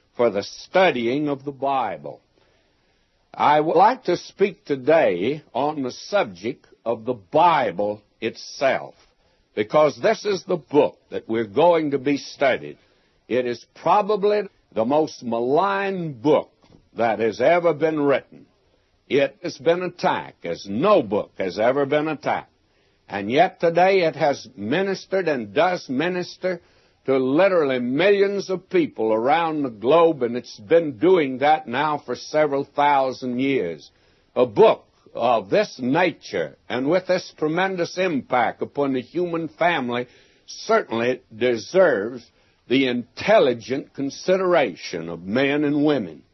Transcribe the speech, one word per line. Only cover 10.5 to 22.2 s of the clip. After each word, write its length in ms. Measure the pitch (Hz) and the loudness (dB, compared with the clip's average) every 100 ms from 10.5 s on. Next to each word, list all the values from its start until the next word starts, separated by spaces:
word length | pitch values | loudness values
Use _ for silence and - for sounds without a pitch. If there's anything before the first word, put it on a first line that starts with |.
| 175 | -6
book 420 | - 147 127 - _ | 0 2 2 0 _
that 180 | 95 - | -10 -4
we're 180 | 113 110 | -4 -2
going 460 | 101 175 165 151 | 2 4 4 0
to 60 | 135 | -2
be 200 | 131 139 | -2 -4
studied. 600 | - - 127 98 73 71 _ _ _ _ - | -4 -2 0 0 -6 -18 _ _ _ _ -4
It 200 | 120 123 | -2 -2
is 180 | 120 - - | -6 -12 -6
probably 680 | 160 202 196 208 208 208 196 _ _ | 0 2 2 0 0 0 -4 _ _
the 120 | 104 113 | -4 0
most 380 | 147 151 - | 0 0 -4
malign 880 | 123 117 123 151 196 196 196 190 165 | -6 -4 0 2 2 0 -4 -4 -6
book 360 | 123 135 123 - _ _ _ _ - | -2 2 2 0 _ _ _ _ -2
that 240 | 117 104 | -2 0
has 200 | 110 98 | -2 2
ever 340 | 135 175 170 | 2 4 2
been 260 | 147 156 156 | 0 0 0
written. 460 | 143 120 - 69 - _ _ _ _ _ - | 0 0 -2 -20 -20 _ _ _ _ _ -2
It 300 | 135 139 - | 0 0 -4
has 140 | 170 - | -12 -4
been 240 | 135 175 | 0 0
attacked 640 | 180 - 180 120 69 - 85 | -2 -2 -2 -2 -6 -10 -8
as 200 | 85 101 | -8 -6
no 340 | 104 190 196 | -2 4 4
book 280 | 107 101 - - | 2 -2 -4 -6
has 220 | 95 87 | -6 0
ever 260 | 117 135 135 | 0 2 0
been 220 | 147 156 | 0 -2
attacked. 440 | 147 | -4